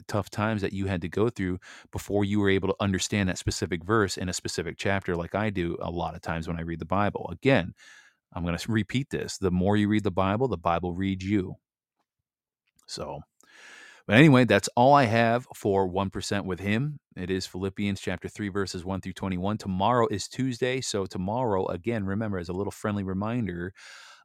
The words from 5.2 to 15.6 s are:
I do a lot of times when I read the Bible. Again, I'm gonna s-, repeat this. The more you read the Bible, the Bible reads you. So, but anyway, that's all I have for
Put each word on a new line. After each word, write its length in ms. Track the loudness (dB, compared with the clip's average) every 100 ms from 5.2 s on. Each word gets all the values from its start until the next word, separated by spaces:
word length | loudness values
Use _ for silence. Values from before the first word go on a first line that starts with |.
| -2 -2
I 140 | -2
do 260 | -2 -4 -4
a 100 | -6
lot 240 | -6 -6 -6
of 60 |
times 260 | -6 -6 -4
when 100 | -6
I 40 |
read 180 | -6 -8
the 60 | 0
Bible. 420 | 2 2 0 -8
Again, 400 | -2 2 2 2 -8 -20 -20 -20 _ _
I'm 140 | -6 -2
gonna 100 | -2
s-, 140 | 0
repeat 400 | -2 0 -2 -4
this. 280 | -4 -6 -4
The 140 | 0
more 240 | 2 4 4
you 140 | 4
read 160 | 2 2
the 60 |
Bible, 360 | 0 2 2 0
the 100 | -2
Bible 360 | 0 0 0
reads 320 | -2 -2 -2 0
you. 300 | 0 0 -8 _ _ _ _ _ _ _ _ _ _ _ _ -16
So, 360 | -12 -10 -10 -14 _ _ -20 -20 -20 -20 -14 4
but 80 | 8
anyway, 300 | 10 10 8
that's 240 | 6 4 4
all 160 | 6
I 100 | 6
have 420 | 6 4 4 2 -2
for 320 | -4